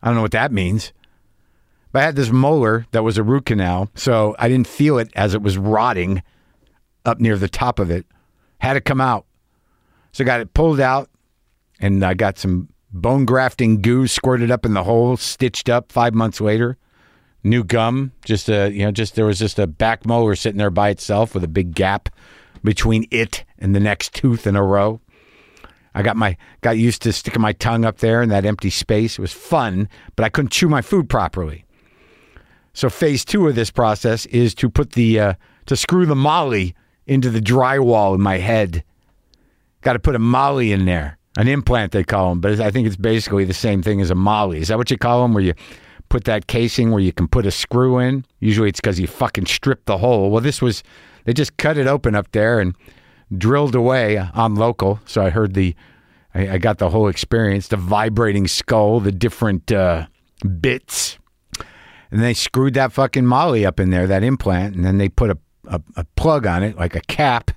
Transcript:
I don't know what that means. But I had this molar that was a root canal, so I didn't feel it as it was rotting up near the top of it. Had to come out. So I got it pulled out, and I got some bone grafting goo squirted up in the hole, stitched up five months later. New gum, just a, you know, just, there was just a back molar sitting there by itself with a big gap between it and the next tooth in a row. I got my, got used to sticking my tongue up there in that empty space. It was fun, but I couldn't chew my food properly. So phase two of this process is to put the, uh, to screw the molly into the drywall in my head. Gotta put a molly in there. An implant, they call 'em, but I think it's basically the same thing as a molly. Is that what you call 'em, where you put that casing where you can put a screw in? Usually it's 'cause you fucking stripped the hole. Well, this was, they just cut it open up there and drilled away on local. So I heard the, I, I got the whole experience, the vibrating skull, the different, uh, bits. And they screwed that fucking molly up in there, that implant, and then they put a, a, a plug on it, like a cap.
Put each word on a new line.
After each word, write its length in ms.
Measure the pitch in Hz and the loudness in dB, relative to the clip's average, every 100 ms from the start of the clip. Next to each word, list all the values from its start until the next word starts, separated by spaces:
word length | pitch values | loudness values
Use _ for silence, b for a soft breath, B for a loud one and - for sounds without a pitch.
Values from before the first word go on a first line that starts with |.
I 40 | 107 | 0
don't 80 | |
know 80 | 117 | 0
what 100 | 107 | 0
that 200 | 110 135 | 0 -2
means. 400 | 110 90 107 - _ _ _ _ _ _ _ _ _ _ | -2 -2 -2 -6 _ _ _ _ _ _ _ _ _ _
But 120 | 135 | -2
I 20 | |
had 120 | 151 139 | 0 0
this 140 | 127 | 0
molar 540 | 127 135 156 113 113 117 | 2 2 2 2 0 -2
that 120 | 110 | -2
was 140 | 110 107 | 0 0
a 60 | |
root 240 | 107 139 131 | 2 0 0
canal, 420 | 110 92 90 98 | 0 0 -2 -4
so 420 | - - 117 107 107 | -4 0 2 0 0
I 120 | 117 | 0
didn't 160 | 127 120 | 2 0
feel 320 | - 147 135 | 0 0 2
it 120 | 113 | -2
as 180 | - 101 | -2 0
it 80 | 101 | 0
was 160 | 101 95 | 0 -2
rotting 680 | 98 107 117 101 87 95 - _ _ _ _ _ _ _ - | 0 2 2 0 -2 -4 -6 _ _ _ _ _ _ _ -4
up 120 | 117 | 0
near 200 | 117 104 | 2 2
the 100 | 98 | -2
top 300 | - 123 120 | -2 -2 -2
of 120 | 92 | -2
it. 140 | 85 - _ _ _ _ _ | -4 -6 _ _ _ _ _
Had 160 | 127 | -2
to 80 | 139 | -2
come 180 | - 135 | -2 0
out. 240 | 131 110 - _ _ _ _ _ _ _ _ | 0 -2 -6 _ _ _ _ _ _ _ _
So 100 | - | -4
I 40 | 127 | 0
got 140 | 120 | 0
it 120 | 110 | -2
pulled 280 | - 165 147 | 0 2 2
out, 280 | 131 135 139 _ _ _ _ _ _ _ | 2 0 -4 _ _ _ _ _ _ _
and 240 | 101 98 | 0 2
I 80 | 92 | 2
got 260 | 92 104 98 | 2 -2 -2
some 300 | 98 90 90 _ _ | -2 -2 -4 _ _
bone 320 | 95 104 135 | -4 0 2
grafting 560 | 127 127 131 - 120 110 | 2 2 0 0 2 2
goo 260 | 98 123 127 | 2 2 0
squirted 440 | - 131 127 117 | 0 0 0 0
up 160 | 123 120 | 0 0
in 80 | |
the 100 | 101 | -2
hole, 320 | 90 117 120 123 | 0 2 2 0
stitched 540 | - - 127 - - | -4 -2 -4 -2 0
up 200 | 120 - | 0 0
five 220 | - 120 | 0 0
months 300 | 113 113 - | 2 -2 -2
later. 340 | 107 110 120 127 b b b b b b | -2 0 0 -4 b b b b b b
New 220 | 98 120 | 0 0
gum, 480 | 98 117 113 127 135 - | 2 0 0 -2 -4 -10
just 280 | - 107 - | -4 -4 0
a, 200 | 107 101 | 0 0
you 140 | 101 | 0
know, 60 | 101 | -2
just, 240 | 101 110 | -2 -4
there 100 | - | 0
was 140 | 110 95 | 0 0
just 200 | 107 - | -2 -2
a 80 | 98 | -4
back 380 | 78 113 113 | 0 -2 -2
molar 320 | 110 117 113 95 | -2 0 0 0
sitting 220 | - 101 | -2 -2
there 120 | 104 | -2
by 200 | 90 104 | 0 0
itself 420 | 101 - 101 113 | -2 -2 -2 0
with 100 | 98 | -2
a 60 | 87 | -4
big 260 | 82 90 | -2 -4
gap 360 | 80 95 101 - B B B B B | 0 0 0 -6 B B B B B
between 440 | 104 107 110 113 113 | -2 0 0 0 0
it 360 | 117 113 - - _ | -4 -4 -6 -14 _
and 160 | 98 | -2
the 60 | 98 | 0
next 320 | 104 101 - | 0 -2 -6
tooth 340 | - 139 117 - | -2 0 0 0
in 100 | 101 | 0
a 60 | |
row. 380 | 98 101 104 113 _ b b b b b b b b | 2 2 0 -2 _ b b b b b b b b
I 80 | - | -4
got 160 | 101 110 | -2 0
my, 180 | 107 87 b b | -2 -2 b b
got 160 | 117 113 | -2 2
used 240 | 117 113 | 2 2
to 120 | 117 | -2
sticking 260 | - - - | -4 -4 0
my 120 | 107 | 0
tongue 340 | 104 120 117 113 | 0 -2 0 0
up 100 | 107 | 0
there 220 | 113 113 | 0 2
in 80 | 120 | 2
that 160 | 101 | 2
empty 240 | 98 107 101 | 0 -2 -4
space. 500 | - - 107 113 - | -4 -2 0 0 -4
It 40 | |
was 100 | 98 | -10
fun, 560 | - - 165 117 92 104 B B - | -10 -2 -2 0 -2 -4 B B -4
but 100 | 110 | -2
I 20 | |
couldn't 220 | - 139 | 0 -2
chew 180 | - 175 | 0 2
my 140 | 151 | 2
food 260 | - 202 139 | 0 -2 0
properly. 560 | 123 87 - 82 78 - b b b b b b b b b b | -2 -2 -4 -8 -10 -18 b b b b b b b b b b
So 160 | - 131 | -4 -4
phase 340 | - 160 135 | 0 0 0
two 240 | - 208 170 | -2 2 2
of 60 | 120 | 2
this 140 | 113 | -2
process 540 | - 113 104 120 110 - | 0 0 2 0 -2 -2
is 280 | 120 120 - | 2 2 2
to 120 | 123 | 0
put 220 | - 143 | 0 0
the, 260 | - 113 110 | 2 2 4
uh, 140 | 104 95 b b - | 2 -2 b b -4
to 100 | 139 | -4
screw 300 | - 180 175 | 0 2 2
the 80 | |
molly 640 | 143 139 160 147 110 92 - _ _ - | 2 2 2 0 -2 -4 -8 _ _ -2
into 200 | 135 127 | 0 2
the 100 | 113 | 0
drywall 760 | 104 123 127 139 127 113 101 | 2 2 2 2 2 4 4
in 60 | 95 | 2
my 180 | 101 95 | 0 0
head. 460 | 90 113 101 82 - _ _ _ _ _ _ _ _ _ | 0 0 0 -4 -10 _ _ _ _ _ _ _ _ _
Gotta 180 | - 120 | -2 0
put 160 | - | 0
a 60 | 127 | 0
molly 500 | 113 127 139 139 117 | 2 2 2 0 0
in 140 | 101 | 2
there. 340 | 92 87 73 - _ - | 0 0 -4 -12 _ -2
An 120 | 113 | 0
implant, 420 | 139 123 123 101 | 0 0 0 0
they 140 | 107 | -2
call 260 | 87 104 92 | -2 0 0
'em, 100 | 87 | 0
but 200 | 95 104 | 0 0
I 100 | 110 | 0
think 160 | 110 110 | 0 -2
it's 80 | |
basically 500 | 95 101 110 - 98 | -2 0 0 0 -2
the 100 | 95 | -2
same 280 | 92 117 101 | -2 -2 0
thing 180 | 92 101 | 0 0
as 100 | 92 | 0
a 40 | |
molly. 460 | 85 98 107 104 78 | 0 2 2 0 -2
Is 80 | 82 | -4
that 100 | 110 | -2
what 140 | 123 | -2
you 60 | 127 | -2
call 260 | 120 120 | 0 2
'em, 100 | 123 | 2
where 80 | 107 | 2
you 120 | 95 85 B B B B - | 2 -2 B B B B -4
put 140 | 123 | -2
that 220 | - 107 - | 0 -4 -2
casing 460 | 120 117 - 113 | -2 0 0 0
where 80 | 110 | 2
you 120 | 95 | 0
can 140 | - 87 | 0 0
put 200 | - 101 | 2 0
a 40 | |
screw 480 | 87 - 120 131 127 | -2 -4 0 2 2
in? 260 | 123 135 131 _ | 0 -2 -6 _
Usually 300 | 107 107 107 | 0 2 0
it's 120 | 95 | -2
'cause 200 | - 90 | -4 -2
you 80 | 90 | -4
fucking 380 | - 123 - 95 | -2 -4 -4 -6
stripped 400 | - - 131 - | -2 -2 -4 -2
the 120 | 98 | 0
hole. 320 | 120 120 98 | 2 2 2
Well, 100 | 110 | 0
this 220 | 127 139 | 0 -2
was, 220 | 127 104 - B B B | -2 -2 -8 B B B
they 80 | - | -4
just 240 | 139 143 _ | -2 -2 _
cut 220 | 151 156 | -2 0
it 100 | 135 | 0
open 260 | 143 123 | 0 0
up 160 | 107 98 | -2 -2
there 300 | 110 107 117 | 0 2 2
and 160 | 92 90 b b b b b 95 | 0 -4 b b b b b -2
drilled 380 | 104 143 147 | 2 2 2
away 440 | 123 120 131 110 104 | 2 2 2 0 -2
on 360 | 92 - 113 | -4 -2 0
local. 460 | 104 113 120 95 107 | 2 0 0 -2 -2
So 180 | - - | -4 -2
I 80 | 95 | 0
heard 240 | 87 107 | 0 0
the, 200 | 95 92 82 b b b b b | 0 0 -2 b b b b b
I, 180 | - 95 | -4 -2
I 80 | 95 | 0
got 200 | 110 107 | -2 0
the 120 | 92 | 0
whole 180 | 101 104 | 2 0
experience, 580 | 90 - 117 110 98 95 | -2 -2 0 2 0 -2
the 80 | 107 | -4
vibrating 680 | 90 104 110 110 113 101 95 | 0 0 0 0 0 2 0
skull, 540 | - - 117 104 117 | -2 0 2 4 2
the 100 | 101 | 0
different, 600 | 98 117 - 113 95 - | 0 -2 0 -2 -2 0
uh, 340 | 104 92 82 80 _ _ _ 104 90 | 0 2 0 -4 _ _ _ -4 -2
bits. 580 | 127 123 _ - - - _ _ _ - B B B B B | -2 -4 _ -8 -8 -10 _ _ _ -16 B B B B B
And 120 | 104 | 0
they 100 | 117 | 0
screwed 400 | 117 - - 135 | 0 -2 0 2
that 180 | 131 131 | 2 0
fucking 360 | - 135 - 123 | 0 0 2 2
molly 400 | 127 170 120 98 | 2 2 2 0
up 120 | - | 2
in 120 | 92 | 0
there, 160 | 90 92 | 2 2
that 160 | 95 | 2
implant, 520 | 110 131 - 90 98 | 0 0 0 0 -2
and 80 | 92 | -2
then 140 | 90 95 | 0 2
they 140 | 98 | 0
put 180 | - 113 | 0 0
a, 80 | 85 _ _ - | 0 _ _ -10
a, 120 | 90 - | -8 -8
a 100 | - 87 - | -12 -8 -2
plug 300 | 160 151 110 | 0 2 0
on 160 | 87 | 0
it, 160 | 101 104 | -2 -2
like 180 | 87 82 | -4 -6
a 60 | |
cap. 480 | - - 147 120 - | -8 -2 0 0 -4